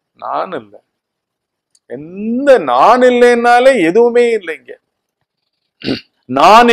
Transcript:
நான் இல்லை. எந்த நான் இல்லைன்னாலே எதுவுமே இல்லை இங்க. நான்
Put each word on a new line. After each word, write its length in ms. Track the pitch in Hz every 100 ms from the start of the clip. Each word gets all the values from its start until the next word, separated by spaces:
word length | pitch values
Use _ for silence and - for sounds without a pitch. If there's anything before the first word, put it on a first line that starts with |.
| _ _
நான் 320 | 120 139 190 160
இல்லை. 220 | 104 101 _ _ _ _ _ _ _ _ _ _ -
எந்த 600 | 123 156 190 220 240 285 247 147
நான் 320 | 123 170 247 254
இல்லைன்னாலே 640 | 247 240 240 240 240 262 262 165
எதுவுமே 380 | 196 240 233 240 226
இல்லை 180 | 175 147
இங்க. 140 | 120 - _ _ _ _ _ _ _ _ _ _ - - - _ -
நான் 400 | 131 165 220 240